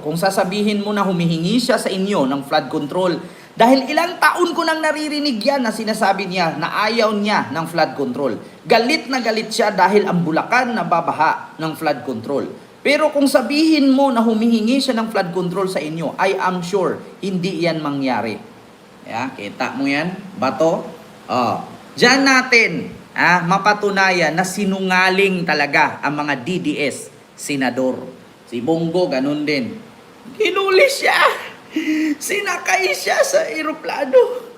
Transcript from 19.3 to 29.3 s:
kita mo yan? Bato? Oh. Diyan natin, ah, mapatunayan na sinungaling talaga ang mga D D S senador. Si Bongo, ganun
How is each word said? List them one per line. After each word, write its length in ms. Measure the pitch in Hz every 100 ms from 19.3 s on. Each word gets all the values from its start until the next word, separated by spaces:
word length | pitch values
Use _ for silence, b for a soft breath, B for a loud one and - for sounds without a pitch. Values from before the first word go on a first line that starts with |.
kita 400 | - 101 98 123 123
mo 80 | 139
yan? 240 | 143 170 190 - -
Bato? 480 | - - 160 - - - - - -
Oh. 240 | 120 117 82 - - - -
Diyan 320 | 240 269 269
natin, 640 | 262 247 233 208 156 101 - - -
ah, 240 | 151 175
mapatunayan 960 | 170 190 208 208 202 190 190 180 156 160
na 80 |
sinungaling 1040 | 185 - 196 196 190 185 185 185 196 185 165
talaga 560 | 151 143 156 143 -
ang 160 | 139 147
mga 240 | 147 135
D 60 | 120 180
D 80 | 147 127
S 240 | 143 - - - - -
senador. 640 | - 143 127 120 131 - - - - - -
Si 80 | 117
Bongo, 480 | 120 165 165 175 175
ganun 400 | 131 139